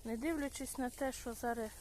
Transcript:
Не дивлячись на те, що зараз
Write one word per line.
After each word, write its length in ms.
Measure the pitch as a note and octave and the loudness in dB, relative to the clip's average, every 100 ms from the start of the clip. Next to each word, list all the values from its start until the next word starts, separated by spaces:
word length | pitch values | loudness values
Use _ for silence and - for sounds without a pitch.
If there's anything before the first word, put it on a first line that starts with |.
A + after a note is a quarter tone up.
Не 140 | A3+ A3+ | -2 0
дивлячись 600 | C#4+ E4 C#4+ - C4 - | 2 2 2 0 -4 0
на 120 | B3+ | 0
те, 220 | - C4+ | 2 0
що 220 | B3 - | 0 -4
зараз 380 | A3+ B3 A#3 A3 - | -2 0 2 -2 -4